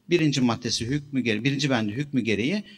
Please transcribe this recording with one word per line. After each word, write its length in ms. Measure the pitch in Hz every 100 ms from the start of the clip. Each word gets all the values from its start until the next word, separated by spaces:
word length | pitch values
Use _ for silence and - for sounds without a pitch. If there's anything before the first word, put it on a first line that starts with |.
| -
birinci 320 | 170 156 135
maddesi 440 | 123 113 120 - 117
hükmü 360 | 147 143 135
gere-, 220 | 117 107
birinci 260 | 135 135 143
bendi 240 | 123 107
hükmü 280 | 117 147 131
gereği 420 | 110 98 127 208 202